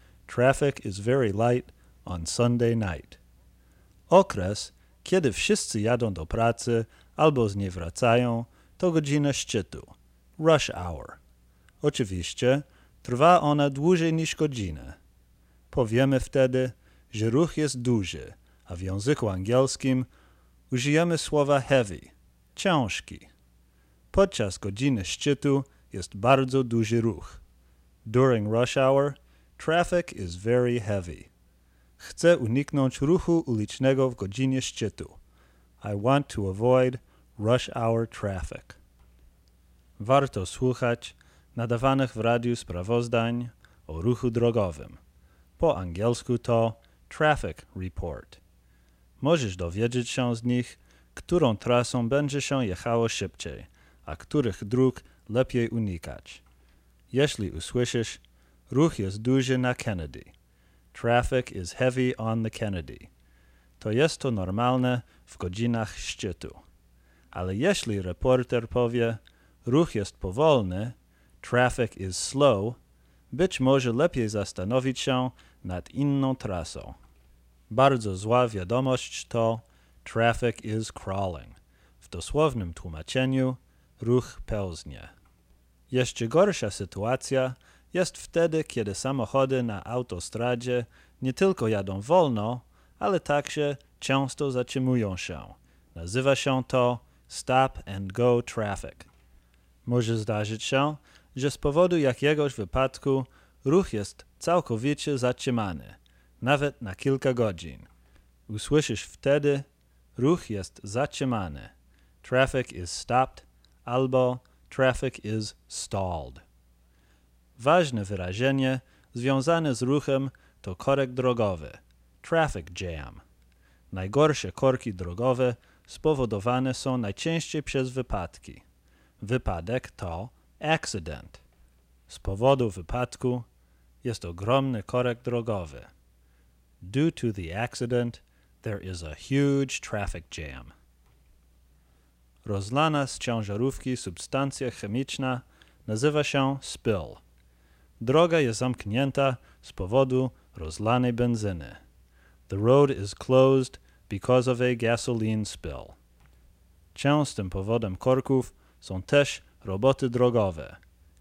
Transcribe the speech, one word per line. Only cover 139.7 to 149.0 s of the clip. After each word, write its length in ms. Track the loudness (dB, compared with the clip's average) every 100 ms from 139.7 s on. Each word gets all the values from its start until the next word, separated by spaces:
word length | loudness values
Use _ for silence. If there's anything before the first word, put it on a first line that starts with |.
| -4 -6
traffic 480 | -4 -4 -6 -10 -12
jam. 340 | -12 -14 -18 -20 _ _ _ _ _ _ _ _ _ _ _ _ _ _ _ _ -6
Rozlana 600 | -6 -2 0 2 0 -2
z 120 | -6
ciężarówki 800 | -4 -4 -2 -2 -2 -4 -6 -6
substancja 760 | -8 -12 -6 -4 -4 -4 -6
chemiczna 680 | -6 -6 -4 -4 -4 -4 -4 -8 _ _ _ -6
nazywa 380 | 0 2 2
się 340 | 0 2 0 -2
spill. 560 | -8 -6 -2 -2 -4 -16 _ _ _ _ _ _ _ -8
Droga 400 | 2 4 4 4
jest 180 | 0 0
zamknięta 800 | -4 -4 -4 -2